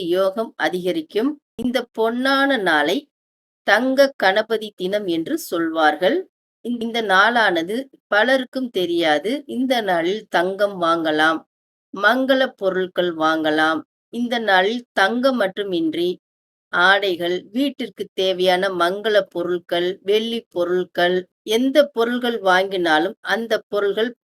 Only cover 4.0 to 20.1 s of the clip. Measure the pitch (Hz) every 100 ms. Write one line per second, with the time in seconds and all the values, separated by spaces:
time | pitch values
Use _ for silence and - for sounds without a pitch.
4 | 277 - 190 202 214 220 214 - 185 208
5 | 202 165 165 311 - 175 165 160 151 151
6 | 185 339 381 _ _ _ 233 240 226 233
7 | 214 190 214 240 208 170 170 226 269 _
8 | - 208 233 262 254 262 254 190 175 170
9 | 160 151 185 285 - 240 254 247 202 175
10 | 165 214 - 180 180 190 202 190 165 170
11 | 160 156 160 160 - _ _ _ _ -
12 | 208 254 262 262 262 - 190 185 185 -
13 | 180 160 156 160 156 156 156 156 - _
14 | _ 233 240 240 214 190 190 247 - -
15 | 196 240 269 254 190 196 202 175 165 160
16 | 175 175 _ _ _ _ - 175 185 196
17 | 202 170 175 180 185 220 285 - 226 -
18 | 190 - 185 185 185 180 196 180 170 202
19 | 214 208 - 175 175 180 - 175 180 190
20 | 190